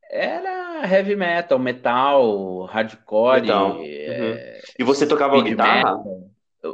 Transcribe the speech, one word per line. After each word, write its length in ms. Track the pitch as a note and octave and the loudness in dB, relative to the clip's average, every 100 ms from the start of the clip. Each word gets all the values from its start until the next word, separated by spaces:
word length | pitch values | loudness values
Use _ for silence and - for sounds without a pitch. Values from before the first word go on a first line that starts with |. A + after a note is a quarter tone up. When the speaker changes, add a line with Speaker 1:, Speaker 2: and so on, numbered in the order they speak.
| D#5+ | -10
Speaker 1:
Era 760 | C3+ F#3 D#4+ F#4 F#4 F4+ E4 C4+ | -6 -4 -4 -8 -8 -10 -8 0
heavy 300 | F#3+ G3 G3+ | 0 2 -2
metal, 420 | F3 E3+ E3+ C3 | 0 -2 0 0
metal, 1040 | B2+ B2 - A#2+ C3+ C#3+ A#2+ G#2 F#2+ F#2 | 0 -2 0 2 4 4 4 2 -4 -8
hardcore, 760 | F#2 A2 A2 - - G#2+ A#2 C3 | -6 -4 -4 -6 -4 2 4 4
Speaker 2:
Metal. 340 | A#2 G#2 F#2+ F#2 | 4 2 2 -2
Uhum. 80 | D#2 | -8
Speaker 1:
é, 720 | D2 D2+ D2 A2 A2+ B1+ A1 - - | -10 -8 -6 -6 -6 -12 -20 -20 -6
Speaker 2:
E 60 | |
você 220 | B2 C#3 D3+ | 0 2 2
tocava 320 | D3+ C#3+ C3+ | 2 4 4
Speaker 1:
speed 120 | A2 | 2
Speaker 2:
guitarra? 460 | A2 A#2 B2 B2+ G2+ | 0 2 4 2 -2
Speaker 1:
metal. 340 | G#2 F#2 F#2 _ _ _ | -8 -14 -16 _ _ _
Eu 100 | - | -12